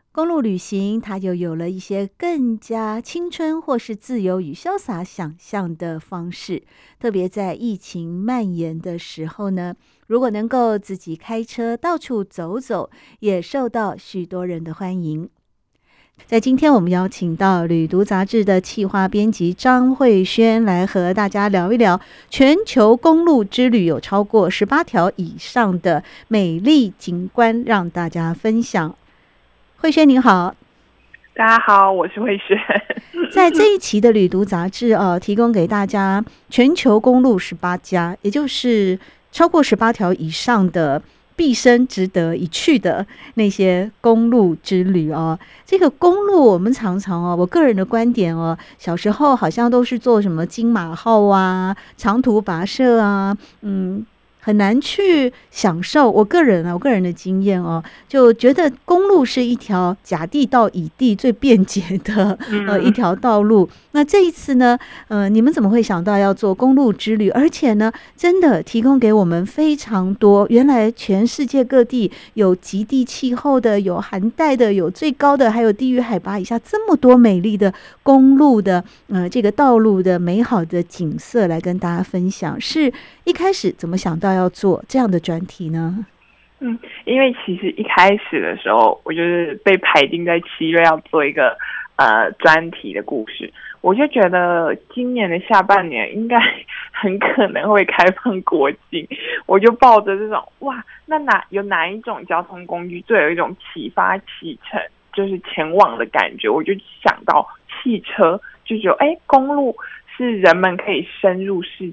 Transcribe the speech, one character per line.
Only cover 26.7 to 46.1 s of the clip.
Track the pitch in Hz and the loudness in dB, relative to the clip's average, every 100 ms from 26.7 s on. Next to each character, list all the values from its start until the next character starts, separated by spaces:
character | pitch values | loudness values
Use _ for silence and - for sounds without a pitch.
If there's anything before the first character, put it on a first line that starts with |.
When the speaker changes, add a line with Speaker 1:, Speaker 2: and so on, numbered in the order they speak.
| 311 214 - | 2 2 -4
Speaker 1:
景 | - 175 185 | -10 -8 -6
观 | - 226 233 240 | 0 0 0 -2
让 | 208 170 | -2 -2
大 | 175 170 | -6 -8
家 | 170 165 | -6 -6
分 | 170 220 226 | -4 -2 -2
享。 | 233 196 156 - _ _ _ _ _ _ _ _ | -2 -4 -4 -8 _ _ _ _ _ _ _ _
慧 | 320 | 0
轩 | 311 302 | 4 6
您 | 262 | 6
好。 | 254 185 175 - _ _ _ _ _ _ _ | 4 4 0 -6 _ _ _ _ _ _ _
Speaker 2:
大 | - 226 | 0 4
家 | 226 | 4
好， | 226 202 190 | 4 4 4
我 | 190 175 | 2 -2
是 | 208 | -4
慧 | 226 202 | -4 -2
轩。 | - 226 - 202 - | -2 -2 -2 -4 -4
Speaker 1:
<laughs> | - - 339 339 | -12 -12 -8 -2
在 | 381 349 | 2 4
这 | 320 415 | 4 2
一 | 392 | 2
期 | - 208 | -2 2
的 | 233 | 4
《旅 | 214 180 | 4 2
读 | 185 | 0
杂 | 196 175 185 | -2 -4 -6
志》， | - 240 | -4 0
呃， | 202 190 175 | 2 2 -2
提 | - 202 | -2 0
供 | 233 | 0
给 | 214 170 | 2 0
大 | 208 | -2
家 | 196 208 196 196 226 _ _ | -2 -2 0 -2 -4 _ _
全 | - 254 | 2 2
球 | 349 262 214 | 2 2 4
公 | 240 254 | 4 4
路 | 254 196 | 4 0
十 | - | -2
八 | 175 180 180 | -8 -6 -8
家， | - 185 170 185 | -4 -4 -2 -6
也 | 202 | -4
就 | 285 277 | -4 -4
是 | - 247 226 190 185 - _ _ | -4 0 0 0 -2 -8 _ _
超 | - 339 | 0 2
过 | 339 | 2
十 | 285 202 | 2 2
八 | 226 | 0
条 | 233 180 | 0 -2
以 | 185 156 | -2 -4
上 | 160 - 233 185 | -6 -2 0 0
的 | 170 156 143 - _ _ - | 0 -2 -2 -6 _ _ -4
毕 | 320 | -2
生 | 226 254 240 254 | 2 4 4 2
值 | - 185 | -2 -4
得 | 190 165 | -2 -2
一 | 165 175 | -4 -6
去 | - - 269 | -4 0 2
的 | 185 - 196 - - | 0 -4 -6 -14 -10
那 | - 208 | -2 -2
些 | 196 190 180 208 - | 2 0 0 -4 -2
公 | 233 226 233 | 2 2 4
路 | 247 185 160 | 4 2 0
之 | - 185 | -2 0
旅 | 185 185 156 | 2 0 0
哦。 | 156 160 160 - - - | -2 -4 -4 -10 -18 -2
这 | 381 | 2
个 | 349 | 2
公 | - 349 | 2 2